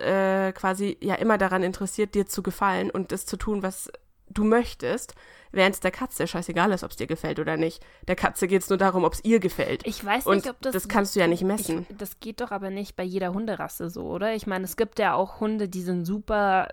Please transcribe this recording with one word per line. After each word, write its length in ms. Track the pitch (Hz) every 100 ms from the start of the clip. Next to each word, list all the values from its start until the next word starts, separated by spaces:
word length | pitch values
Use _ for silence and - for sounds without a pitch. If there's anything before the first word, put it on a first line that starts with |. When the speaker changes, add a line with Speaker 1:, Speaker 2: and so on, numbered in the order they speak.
Speaker 1:
äh, 520 | - 190 190 190 190
quasi 440 | - 190 190 202 -
ja 140 | 208 185
immer 220 | 226 208
daran 240 | 190 185
interessiert, 540 | 180 185 196 - 208 202
dir 100 | 190
zu 160 | -
gefallen 480 | 190 - 196 185 196
und 220 | 190 185
das 140 | 190 -
zu 100 | 190
tun, 240 | - 202
was 300 | 190 - - - _ _ -
du 100 | - 214
möchtest, 680 | 233 240 - 123 220 - - - - -
während 240 | 190 190 196
es 60 |
der 100 | 185
Katze 340 | - 254 - 170
scheißegal 460 | 175 175 165 196
ist, 140 | 185 -
ob's 100 | -
dir 100 | 123
gefällt 320 | 160 160 156
oder 180 | 156 160
nicht. 260 | 160 - - - -
Der 80 | 180
Katze 320 | 185 - 185
geht's 220 | 190 -
nur 80 | 190
darum, 260 | 190 185
ob's 160 | 170 -
ihr 180 | 214 226
gefällt. 440 | 180 - - 139 220
Speaker 2:
Ich 180 | -
weiß 220 | 208 233 -
Speaker 1:
Und 120 | 196
Speaker 2:
nicht, 120 | 262
ob 120 | 240
das 100 | 262
Speaker 1:
das 160 | 190 202
kannst 280 | 202 196 202
du 40 |
ja 80 | 170
nicht 160 | 175
messen. 420 | 185 208 196 160 175
Speaker 2:
Ich, 80 | 202
das 220 | 202 -
geht 180 | 220 220
doch 80 | 240
aber 180 | 196 196
nicht 240 | 196 202 -
bei 80 |
jeder 300 | 185 190 185
Hunderasse 560 | 196 220 190 - - 170
so, 160 | 175 -
oder? 280 | 175 214
Ich 140 | 220 202
meine, 160 | 185
es 140 | 185 -
gibt 200 | 226 -
ja 140 | 190
auch 280 | 143 185 -
Hunde, 260 | 214 214 202
die 140 | 185
sind 240 | 180 180 170
super, 640 | 214 - 208 202 185 -